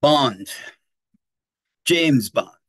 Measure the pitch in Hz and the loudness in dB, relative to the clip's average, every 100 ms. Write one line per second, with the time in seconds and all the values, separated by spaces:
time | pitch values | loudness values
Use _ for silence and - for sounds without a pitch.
0 | 147 151 131 98 98 - - _ _ _ | 4 2 0 -4 -14 -16 -18 _ _ _
1 | _ _ _ _ _ _ _ _ - 170 | _ _ _ _ _ _ _ _ -2 0
2 | 160 139 101 - - _ | 2 2 0 -6 -6 _